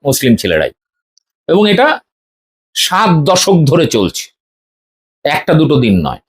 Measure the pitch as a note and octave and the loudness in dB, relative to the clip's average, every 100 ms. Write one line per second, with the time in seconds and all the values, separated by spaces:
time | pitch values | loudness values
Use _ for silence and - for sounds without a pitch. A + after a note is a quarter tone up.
0 | C#3 C3 B2+ A2+ F#2+ D#2+ C#2+ _ _ _ | -2 -2 0 0 0 -2 -2 _ _ _
1 | _ _ _ _ - E3+ G#3 G3+ C#4+ D#4 | _ _ _ _ -2 0 2 2 0 -2
2 | _ _ _ _ _ _ _ - - F3+ | _ _ _ _ _ _ _ -8 -4 0
3 | G#3+ E3 D3 F#3 - F#3 C#3+ E3 D#3+ A2+ | 0 0 2 0 2 2 2 2 0 -2
4 | F2+ - - _ _ _ _ _ _ _ | -2 -6 -16 _ _ _ _ _ _ _
5 | _ _ C#3+ D3 - D#3 D#3 D3 A#2+ F#2 | _ _ -4 -4 0 0 2 0 2 0
6 | D2 B1+ | -2 -8